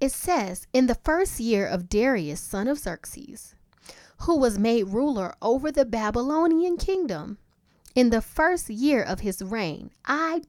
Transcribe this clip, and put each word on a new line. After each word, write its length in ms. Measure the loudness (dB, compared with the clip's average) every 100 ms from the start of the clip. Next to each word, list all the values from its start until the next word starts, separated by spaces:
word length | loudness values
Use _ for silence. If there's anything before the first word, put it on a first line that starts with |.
It 100 | -2
says, 560 | -2 0 0 0 -6 -2
"In 140 | 2 2
the 120 | 2 0
first 340 | 0 0 -2
year 260 | 0 0 2
of 220 | -2 -2
Darius, 540 | 0 2 2 -2 -6
son 260 | -6 -4 -2
of 100 | -2
Xerxes, 800 | -6 -10 -12 -16 -16 -18 -20 _ _ _ -20 -20 -20 _
who 120 | 0 4
was 220 | 4 2
made 240 | 2 2
ruler 500 | 2 0 0 0 -4 -4
over 300 | 0 0 2
the 140 | 2 2
Babylonian 880 | 0 0 0 0 2 4 4 2 0
kingdom, 640 | 0 0 -2 -4 -8 -14 _ _ _ _ -4 2
in 140 | 4
the 120 | 2
first 480 | -2 0 2 2 -4
year 320 | -2 2 2
of 200 | 0 -4
his 200 | -4 -6
reign, 500 | -6 -4 -4 -6 -12 -12
I, 380 | -4 -2 -2 -4